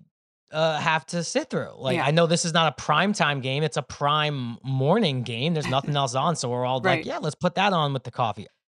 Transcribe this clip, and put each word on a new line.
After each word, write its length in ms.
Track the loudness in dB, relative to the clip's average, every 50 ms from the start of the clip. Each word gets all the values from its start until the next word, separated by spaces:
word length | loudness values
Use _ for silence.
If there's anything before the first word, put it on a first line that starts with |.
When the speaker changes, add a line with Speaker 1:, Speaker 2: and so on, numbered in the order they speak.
| -16 _ _ _ _ _ _ _ _ _
Speaker 1:
uh, 280 | -2 0 0 0 0 0
have 260 | 0 2 0 0 -2
to 160 | -4 -6 -6 -4
sit 260 | -2 -2 -4 -2 -2
through? 240 | -4 -6 -6 -6 -10
Like, 200 | -6 -4 -2 -2
Speaker 2:
Yeah. 80 | 0 2
Speaker 1:
I 60 | 4
know 140 | 6 6 6
this 200 | 6 4 0 0
is 80 | 0 2
not 200 | 2 2 2 0
a 40 | -2
primetime 600 | 0 2 2 4 4 2 2 0 0 0 0 -2
game. 200 | -2 -2 -2 0 -2
It's 140 | 0 -2
a 60 | -4 -6
prime 720 | -6 -6 -2 0 2 2 2 2 0 -2 -4 -4 -6 -8 -8 -4
morning 580 | -2 0 2 2 4 4 4 2 2 0 -2 -4
game. 300 | -4 -4 -2 -2 -2 -2
There's 140 | -2 -2
nothing 280 | 0 0 0 0 0 -2
Speaker 2:
<laughs> 0 |
Speaker 1:
else 200 | 0 0 0 0
on. 200 | 0 0 0 0
So 140 | -2 -4 -4
we're 160 | -2 -2 -2
all 160 | -2 -2 0
Speaker 2:
Right. 180 | 0 0 0 0
Speaker 1:
like, 60 | -2
"Yeah, 120 | -6 -8 -6
let's 160 | -6 -6 -6
put 200 | -2 -2 -2 0
that 160 | 2 2 2 2
on 200 | 2 2 0 -2
with 100 | -4 -6
the 80 | -8
coffee." 360 | -4 -2 -2 -2 -2 -6 -12 -16 _ _ _ _